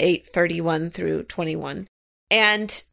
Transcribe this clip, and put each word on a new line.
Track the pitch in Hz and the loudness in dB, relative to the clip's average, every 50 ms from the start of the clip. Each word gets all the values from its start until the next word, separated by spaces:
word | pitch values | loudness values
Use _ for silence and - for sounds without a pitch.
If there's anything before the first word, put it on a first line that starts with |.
eight | - 180 175 - - - | 2 4 2 2 -2 -2
thirty-one | - 170 175 170 165 170 165 165 165 156 165 170 | 0 2 2 2 0 -2 0 0 0 0 -2 -4
through | - 185 180 160 156 156 - | -6 -4 -2 -2 -2 -2 -4
twenty-one. | - - - 170 160 156 160 151 139 - - 196 - _ _ _ _ _ _ _ _ | -6 -6 -4 -4 -4 -4 -4 -6 -8 -8 -10 -12 -14 _ _ _ _ _ _ _ _
And | 208 220 214 208 208 208 214 208 - - - _ | 2 4 4 4 4 2 -2 -6 -8 -10 -12 _